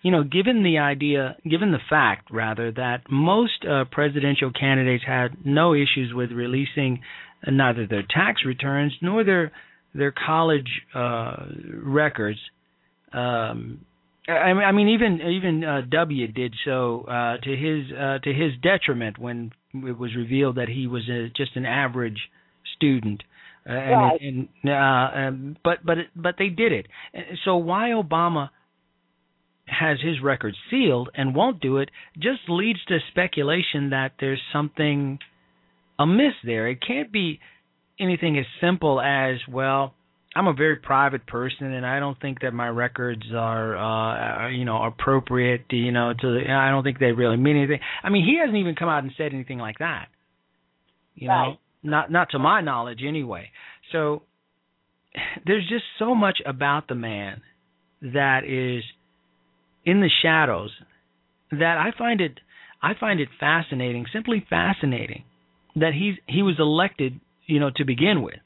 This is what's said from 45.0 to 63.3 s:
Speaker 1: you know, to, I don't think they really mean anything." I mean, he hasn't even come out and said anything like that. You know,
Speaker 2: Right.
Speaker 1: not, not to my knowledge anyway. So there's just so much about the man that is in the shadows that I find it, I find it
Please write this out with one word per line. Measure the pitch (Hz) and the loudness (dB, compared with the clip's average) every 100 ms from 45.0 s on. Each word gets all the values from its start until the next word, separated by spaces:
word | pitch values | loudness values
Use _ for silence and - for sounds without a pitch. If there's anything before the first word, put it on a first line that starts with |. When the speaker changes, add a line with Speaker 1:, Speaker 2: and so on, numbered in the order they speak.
| - 135 123 123 123 120 - | 2 2 2 0 2 0 -2
Speaker 1:
you | 123 120 | -2 0
know, | 120 120 | 2 0
to, | 120 131 120 135 | 0 0 0 2
I | 135 135 | 2 4
don't | 135 | 2
think | 135 127 | 0 2
they | 127 | 2
really | 117 120 117 | 4 2 4
mean | 139 147 | 4 4
anything." | 139 143 - - | 2 0 -4 -6
I | 190 | 2
mean, | 202 | 4
he | 175 320 | 4 4
hasn't | 302 214 | 2 2
even | 180 | 0
come | 156 170 | 0 0
out | 151 | 0
and | 135 131 | -2 -6
said | 151 | -6
anything | 135 127 127 | -6 -8 -8
like | 110 107 | -8 -6
that. | 165 120 80 _ _ _ _ _ _ _ _ _ _ | -6 -6 -10 _ _ _ _ _ _ _ _ _ _
You | - 127 | -10 0
know, | |
Speaker 2:
Right. | 180 131 147 _ _ | 2 2 -4 _ _
Speaker 1:
not, | 147 151 143 | -2 -2 2
not | 170 170 | 0 0
to | 139 | 2
my | 143 208 | 2 2
knowledge | 156 123 120 117 139 | 0 -4 -4 -8 -6
anyway. | 156 127 90 - - - - - | -6 -6 -10 -12 -20 -20 -20 -8
So | 165 151 147 _ _ _ _ _ _ _ _ _ - - - | -2 -2 -4 _ _ _ _ _ _ _ _ _ -10 -10 -6
there's | 160 208 175 | -2 -2 0
just | 226 - - | -6 -6 -4
so | 220 | 0
much | 240 202 180 - | 2 2 0 -6
about | 131 143 147 - | -2 0 0 -2
the | |
man | 123 117 104 101 107 _ _ _ _ _ _ | -6 -6 -8 -8 -12 _ _ _ _ _ _
that | 131 139 139 131 | -4 0 2 2
is | 135 131 127 123 117 - _ _ _ _ _ _ _ _ | 0 -4 -2 -4 -8 -18 _ _ _ _ _ _ _ _
in | 170 196 | 4 4
the | 185 - | 6 4
shadows | 165 160 143 92 104 - - _ _ _ _ _ _ | 4 4 4 0 -6 -14 -20 _ _ _ _ _ _
that | 147 165 165 | 0 2 2
I | 185 - | -2 -2
find | 233 220 | -2 0
it, | 165 127 _ - - - | -2 -6 _ -20 -20 -4
I | 160 | -4
find | 214 220 185 | -2 -2 -2
it | 135 | -2